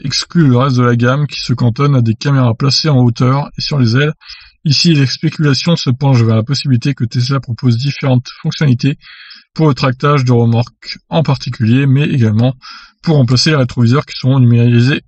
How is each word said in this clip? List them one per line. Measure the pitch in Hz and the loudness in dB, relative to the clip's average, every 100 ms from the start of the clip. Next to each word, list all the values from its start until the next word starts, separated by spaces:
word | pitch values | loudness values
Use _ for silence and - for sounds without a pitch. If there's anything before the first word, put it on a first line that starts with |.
exclut | 139 - - 175 147 | -8 -8 -4 0 2
le | 123 | 2
reste | 139 123 | 2 2
de | |
la | 123 120 | 2 2
gamme | 120 139 147 | 0 0 -4
qui | - | -6
se | - | -6
cantonne | 123 123 113 143 135 | -2 -2 0 0 2
à | |
des | 113 | 0
caméras | 107 147 135 123 | -2 -2 0 0
placées | 113 135 - 160 | 0 -2 -2 0
en | 131 | 2
hauteur | 123 117 127 139 - - | 2 0 0 -2 -4 -10
et | |
sur | - 147 | -6 -2
les | 117 123 | 0 0
ailes. | 151 - - - - _ | -2 -4 -14 -20 -20 _
Ici, | 165 135 180 | -2 0 2
les | 151 135 | 2 0
spéculations | - 160 - 151 131 175 | -2 -6 -2 -2 0 0
se | 165 143 | -2 -2
penchent | 127 143 127 | -2 2 2
vers | 113 110 | 2 0
la | |
possibilité | 120 139 143 120 147 | -2 -4 -2 -2 -2
que | 135 | -4
Tesla | 120 127 123 139 | -4 -4 -2 -4
propose | 123 113 127 117 | -6 -4 -2 0
différentes | 139 - 143 127 - - | -2 -4 0 0 -2 -8
fonctionnalités | 160 - 151 123 135 147 - - - - _ | -8 -2 0 0 -2 -4 -10 -20 -20 -20 _
pour | - 156 | -2 0
le | |
tractage | 131 135 127 147 147 | 0 -2 -2 0 0
de | 127 | 2
remorques | 120 117 113 120 - - - - | 2 2 0 -2 -8 -20 -20 -6
en | 170 | -2
particulier, | 151 131 - - 110 127 139 | -2 -2 -6 -4 0 2 2
mais | 131 | 0
également | 156 139 110 107 123 127 - - - _ | 0 0 0 2 0 -2 -12 -20 -20 _
pour | - 151 | -2 2
remplacer | 123 127 160 | 2 0 0
les | 151 | 0
rétroviseurs | 123 - 117 135 - | -2 0 2 2 -2
qui | - | -4
seront | 127 135 | 0 2
numérisés, | 120 120 120 120 123 151 | 4 4 4 4 2 0